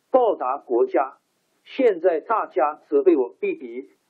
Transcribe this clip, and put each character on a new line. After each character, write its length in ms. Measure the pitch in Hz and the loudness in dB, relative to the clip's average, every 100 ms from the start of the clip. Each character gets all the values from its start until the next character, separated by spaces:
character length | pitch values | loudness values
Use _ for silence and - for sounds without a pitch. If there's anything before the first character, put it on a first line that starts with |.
| _ | _
报 240 | 254 233 | 2 2
答 220 | 160 127 143 | 0 -4 -6
国 300 | - 120 127 | -4 -2 0
家。 320 | 156 135 - _ _ _ _ | 0 -4 -8 _ _ _ _
现 360 | _ - 247 180 | _ -2 0 2
在 200 | 180 160 | 0 -2
大 260 | - 220 160 | -2 -4 -2
家 340 | 185 151 151 _ | -2 -2 -2 _
责 140 | 143 | 2
备 140 | 135 156 | 4 2
我 120 | 120 | 0
避 260 | - 202 | -4 -6
敌， 360 | 160 123 117 139 _ | -6 -10 -14 -14 _